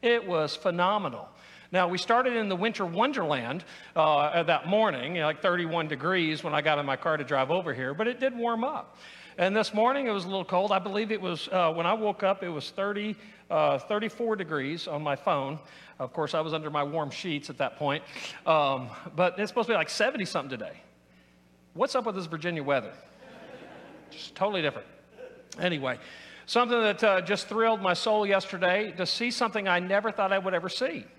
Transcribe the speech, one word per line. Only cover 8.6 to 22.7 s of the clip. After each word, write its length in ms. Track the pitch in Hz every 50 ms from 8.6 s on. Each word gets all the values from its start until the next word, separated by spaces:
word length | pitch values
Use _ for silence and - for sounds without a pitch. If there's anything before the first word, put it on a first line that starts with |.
| 226
up. 320 | 277 302 - - - - - - - - - - - - -
And 160 | 170 190 196
this 180 | 220 208 - 208
morning, 360 | 208 220 247 269 277 277 240
it 20 |
was 140 | 208 196 175
a 40 | 180
little 160 | 196 196 175
cold. 280 | - 190 180 196 208 202
I 80 | 190
believe 320 | 180 208 190 208 220 208 220
it 80 | 202
was, 280 | 185 185 175 151 - - 190
uh, 200 | 185 175 160 160
when 140 | 165 165
I 80 | 175 208
woke 300 | 226 220 208 196 - 208
up, 180 | 190 196 190 196
it 60 | 175
was 220 | 165 147 135 -
thirty, 440 | - - 196 202 208 202 208 214 208 - - - - - - _
uh, 280 | 170 156 151 147 143 135
thirty-four 560 | - - 214 208 220 214 - - 240 226 220
degrees 540 | 196 185 156 156 143 131 139 156 170 - 190
on 120 | 156 147
my 140 | 151 151 143
phone. 460 | 139 - 202 170 143 135 135 151 156 - - - - - - - _
Of 120 | 135 127 -
course, 200 | - 156 143 -
I 80 | 165
was 140 | 156 160 151
under 160 | 160 156 151
my 140 | 147 147 143
warm 260 | 143 147 165 151 139
sheets 400 | 123 - - 185 151 143 143 -
at 80 | 127 -
that 180 | 139 127 -
point. 280 | - 147 139 139 160 - - - - - - - - -
Um, 420 | - 160 156 147 139 135 131 127 113 110 - - 180 -
but 200 | 151 185 180 175
it's 140 | 180 208 202
supposed 160 | - 247 220
to 60 | - 226
be, 40 |
like, 140 | 185 156 -
seventy-something 600 | - - 214 247 285 269 196 175 - 170 135 139
today. 260 | 131 117 107 82 - - - - _ _ _ _ _ - _ _ _ _ _ _ _ _ _ _ _
What's 220 | 160 240 269 -
up 100 | 262 226
with 80 | 226 196
this 120 | 190 180
Virginia 360 | 160 165 160 151 175 170 160 143
weather? 300 | 139